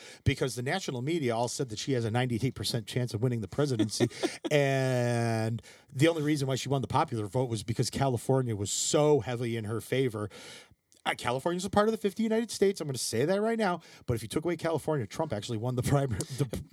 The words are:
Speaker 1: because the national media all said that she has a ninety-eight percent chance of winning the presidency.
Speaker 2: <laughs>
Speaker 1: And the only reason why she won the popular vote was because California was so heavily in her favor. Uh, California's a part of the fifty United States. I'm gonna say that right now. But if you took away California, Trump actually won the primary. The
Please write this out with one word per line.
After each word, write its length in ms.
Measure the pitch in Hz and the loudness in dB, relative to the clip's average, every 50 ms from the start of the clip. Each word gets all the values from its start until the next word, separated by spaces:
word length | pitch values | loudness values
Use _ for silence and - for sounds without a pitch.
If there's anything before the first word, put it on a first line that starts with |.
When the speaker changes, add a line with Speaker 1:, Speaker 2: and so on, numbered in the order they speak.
| - - - - _ | -14 -20 -20 0 _
Speaker 1:
because 300 | 135 135 - 151 131 - | 2 2 2 0 -2 -2
the 60 | 123 | -4
national 400 | 123 139 175 190 - - 139 120 | -4 -4 -4 -2 -4 -4 -4 -4
media 320 | 123 151 170 170 139 117 113 | -2 -2 -2 0 0 0 2
all 140 | 113 123 | 2 0
said 220 | 120 - - 143 120 | -2 -2 -4 -4 -4
that 100 | 107 - | -6 -6
she 140 | - - 131 | -2 -2 0
has 100 | 123 113 | 0 0
a 80 | 107 | 0
ninety-eight 420 | 104 127 127 127 120 104 - 127 - | 2 0 0 0 0 0 0 -2 -2
percent 320 | - 110 - - 117 107 | -2 -4 -2 -2 -2 -4
chance 280 | - - 127 123 123 - | -4 -2 -2 -2 -2 -2
of 80 | 101 117 | 0 0
winning 160 | 131 120 113 | 0 0 -2
the 60 | 104 | -4
presidency. 600 | - - - 147 143 127 107 107 110 - - 123 117 | -4 0 0 0 2 2 0 0 0 2 0 0 0
Speaker 2:
<laughs> 400 | - - - - - - - 320 | 0 -2 -2 -4 -4 -4 -2 2
Speaker 1:
And 1080 | 151 147 139 139 135 135 131 131 127 123 120 120 120 117 117 117 113 110 110 113 117 113 - - - - _ _ - | 4 4 4 4 2 2 2 2 2 2 2 2 2 2 2 2 2 0 0 -2 -2 -4 -6 -12 -20 -20 _ _ 0
the 140 | 127 151 165 | 4 4 4
only 120 | 170 160 | 4 2
reason 260 | 143 147 156 143 139 131 | 2 0 0 0 0 -2
why 60 | 135 | -2
she 120 | 123 - 131 | -2 0 0
won 120 | 139 135 | 0 -2
the 60 | 113 | 0
popular 400 | - 123 139 165 156 127 113 104 | 0 2 2 2 2 0 -4 -4
vote 220 | 95 - 127 135 120 | -2 0 -2 0 0
was 140 | 117 101 - | -2 -4 -2
because 260 | - 113 - 123 - | -4 -2 -2 -2 -2
California 640 | - - 139 139 123 107 - - 131 135 127 117 110 | 0 0 2 2 2 0 2 2 2 2 2 0 -2
was 160 | 98 101 - | -4 -4 -4
so 480 | - - - - - 151 147 151 151 139 | -2 -2 0 2 4 6 6 6 6 4
heavily 340 | 101 127 123 117 127 117 113 | 2 -2 -4 -2 -2 -2 -2
in 60 | 117 107 | -4 -4
her 140 | 104 117 107 | -4 -4 -6
favor. 480 | - - 127 131 135 123 107 107 104 104 - - - - - - - _ - _ _ _ _ _ _ | -4 -2 0 0 0 0 -2 -4 -6 -6 -8 -14 -16 -16 -18 -20 -20 _ -20 _ _ _ _ _ _
Uh, 80 | - 151 | -6 -4
California's 480 | - - - 123 135 - 170 175 180 185 | -2 -2 -2 -2 0 0 -2 -2 -2 -4
a 40 | 196 | 2
part 200 | - 208 208 226 | 4 4 4 4
of 20 | |
the 60 | 226 | 2
fifty 260 | 220 - 202 190 - 220 | 0 -2 -2 0 0 0
United 260 | 220 220 220 240 220 | 2 2 0 0 -2
States. 300 | - - 196 196 202 - | 0 2 2 2 2 0
I'm 80 | 160 | -4
gonna 100 | 147 135 | -4 -4
say 280 | 117 - - - 110 139 | -4 -4 -2 0 2 2
that 160 | 160 190 202 | 2 2 0
right 160 | 214 226 233 | 0 0 0
now. 240 | 226 214 185 180 170 - - - - - | 2 2 0 0 -2 -6 -14 -20 -12 -4
But 80 | - 120 | -4 -2
if 80 | 110 | -2
you 80 | 117 104 | -4 -2
took 160 | - 156 156 | -4 -2 0
away 100 | 175 175 | 0 -2
California, 500 | 160 - 165 165 147 - - 156 143 110 | 0 0 0 0 0 0 0 0 0 -2
Trump 280 | - - - 160 151 107 | -4 -2 -4 -2 -2 -2
actually 240 | 104 101 - 120 | -4 -4 -4 -4
won 180 | 107 113 127 123 | -2 -2 -2 -2
the 80 | 123 120 | 0 2
primary. 380 | - 143 143 139 131 101 87 151 - 135 | 4 4 4 4 2 0 -2 -2 -4 0
The 100 | - 139 120 - - - - | -2 -2 -2 -2 -8 -8 -10